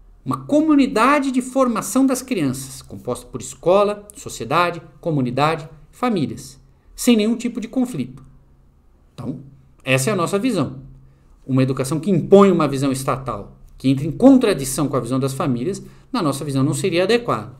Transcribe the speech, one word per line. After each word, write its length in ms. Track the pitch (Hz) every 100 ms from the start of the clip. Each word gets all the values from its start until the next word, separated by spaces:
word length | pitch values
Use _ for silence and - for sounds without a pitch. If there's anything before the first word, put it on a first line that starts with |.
| - -
uma 140 | 131 131
comunidade 920 | 135 302 311 285 233 190 254 294 269
de 100 | 254
formação 640 | 247 269 254 208 - 254 269
das 160 | 254
crianças, 640 | - 202 139 123 - -
composta 420 | - 101 - 120 -
por 160 | -
escola, 680 | - - 165 196 202 202 - -
sociedade, 680 | 117 - 113 160 175 165 - -
comunidade, 680 | 170 147 123 120 151 156 - - -
famílias, 680 | - 247 196 131 - - - _ _ _ -
sem 220 | - 226
nenhum 180 | 214 240
tipo 240 | - -
de 80 | 202
conflito. 540 | 262 240 147 120 - - - _ _ _ _ _ _ _ -
Então, 240 | 113 - - - _ _
essa 280 | 131 131 135
é 20 |
a 20 | 196
nossa 220 | 165 196
visão. 440 | 254 190 113 131 - - - _ _ -
Uma 200 | - 131
educação 360 | 131 135 131 160
que 120 | 208
impõe 400 | 175 - 202 196
uma 160 | 170 143
visão 240 | 135 139
estatal 680 | 131 - 127 - 104 95 - - -
que 80 | 131
entra 160 | 135 156
em 60 |
contradição 760 | 139 254 254 233 160 135 - 135
com 80 | 135
a 40 |
visão 200 | 113 131
das 140 | 135
famílias, 480 | - 160 117 147 196 - - -
na 80 | 247
nossa 240 | 151 135 151
visão 180 | 135
não 120 | 143 156
seria 260 | 190 165
adequado. 540 | 190 240 240 113 101